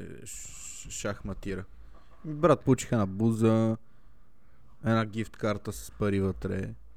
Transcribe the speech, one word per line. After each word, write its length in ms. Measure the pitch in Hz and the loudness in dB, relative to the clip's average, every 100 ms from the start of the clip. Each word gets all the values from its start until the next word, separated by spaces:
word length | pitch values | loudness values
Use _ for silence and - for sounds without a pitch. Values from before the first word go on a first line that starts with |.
| 95 - - | -10 -12 -12
ш-, 640 | - - - - - - | -12 -12 -12 -12 -12 -10
шахматира. 720 | - 107 98 101 92 101 92 101 - - - - - 156 | -4 -4 -4 -6 -6 -4 -4 -6 -12 -14 -16 -16 -12 -8
Брат, 360 | 151 165 139 | 4 6 6
получих 300 | - 127 - | 6 4 4
една 140 | 120 95 | 2 2
буза, 720 | 95 113 110 113 110 113 110 - - - - - - - - - - | 4 4 6 6 6 4 2 -6 -16 -14 -14 -16 -16 -16 -16 -16 -2
една 220 | 110 113 107 | 2 4 2
гифт 320 | 110 104 - | -2 -4 -2
карта 340 | 110 101 - | 0 0 -4
с 180 | - - | -8 -10
пари 280 | - 107 98 | 0 2 4
вътре, 540 | 95 - 95 95 104 110 - | 2 0 -2 -2 -4 -8 -14